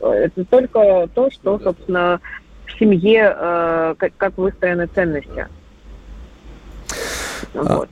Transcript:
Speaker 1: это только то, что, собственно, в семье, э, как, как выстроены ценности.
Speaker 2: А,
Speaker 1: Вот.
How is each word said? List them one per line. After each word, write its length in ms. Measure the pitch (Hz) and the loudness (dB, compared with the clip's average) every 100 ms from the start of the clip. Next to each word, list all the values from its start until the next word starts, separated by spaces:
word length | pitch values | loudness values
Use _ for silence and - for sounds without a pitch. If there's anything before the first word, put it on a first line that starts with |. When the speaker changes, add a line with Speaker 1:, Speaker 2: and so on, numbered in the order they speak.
Speaker 1:
это 420 | 117 104 135 - 185 | -2 0 0 -2 2
только 640 | 254 254 220 202 185 170 | 2 4 4 4 4 0
то, 160 | - 269 | 0 -2
что, 300 | - 190 202 | -2 -2 -2
собственно, 600 | 190 175 - 180 175 175 - - - - - | -2 -6 -4 -2 0 -2 -6 -20 -20 -20 -20
в 140 | - | 0
семье, 560 | 220 185 196 220 208 - | 2 4 4 6 4 2
э, 580 | 165 170 165 165 160 156 | -2 0 0 0 -2 -2
как, 160 | 185 - | -4 -2
как 200 | 196 185 | -4 -2
выстроены 500 | 190 190 180 175 170 - | -4 -2 -2 -2 -2 -2
ценности. 520 | 175 147 - - - - - - - - - - - - - - - - - - - - - - - | -2 -4 -8 -12 -12 -16 -20 -20 -20 -20 -20 -20 -20 -20 -20 -20 -20 -18 -14 -10 -10 -10 -10 -12 -12
Speaker 2:
А, 220 | - 143 - | -6 -2 -2
Speaker 1:
Вот. 120 | - | -4